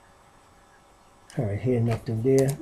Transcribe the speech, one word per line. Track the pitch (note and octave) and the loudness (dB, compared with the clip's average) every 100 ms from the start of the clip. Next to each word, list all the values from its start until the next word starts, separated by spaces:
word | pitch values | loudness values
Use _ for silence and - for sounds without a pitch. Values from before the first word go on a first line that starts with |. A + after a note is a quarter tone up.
| - - _ - _ _ _ - _ _ _ _ - - | -20 -20 _ -20 _ _ _ -20 _ _ _ _ -14 -6
All | G#2+ | -4
right, | G2+ | -2
here, | C3+ B2 | 0 0
nothing | A#2 A2+ - A2 | 0 -2 -4 -2
there. | B2 C3+ C3+ C#3+ | 2 4 4 -2